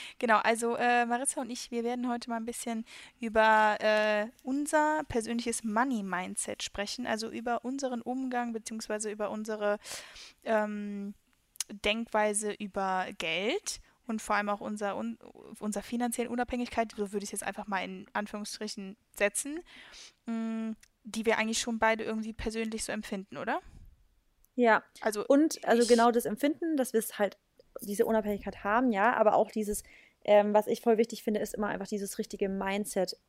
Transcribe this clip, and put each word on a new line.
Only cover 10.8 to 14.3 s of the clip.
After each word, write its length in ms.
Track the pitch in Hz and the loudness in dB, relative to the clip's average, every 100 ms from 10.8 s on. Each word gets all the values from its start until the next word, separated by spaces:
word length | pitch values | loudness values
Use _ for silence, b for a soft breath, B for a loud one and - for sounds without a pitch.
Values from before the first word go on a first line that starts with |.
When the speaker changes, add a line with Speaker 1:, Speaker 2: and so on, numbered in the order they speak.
| 208 202 202 - _ _ _ - - | -6 -6 -8 -12 _ _ _ -10 -10
Speaker 1:
Denkweise 800 | 208 208 220 226 214 214 208 214 | -4 0 0 0 2 2 2 -2
über 540 | - 208 196 190 185 185 202 | -4 -6 -4 -2 0 -2 -4
Geld 640 | 160 160 202 370 - - b b - | -2 -2 0 -2 -4 -10 b b -8
und 140 | 220 | -6
vor 140 | - | -2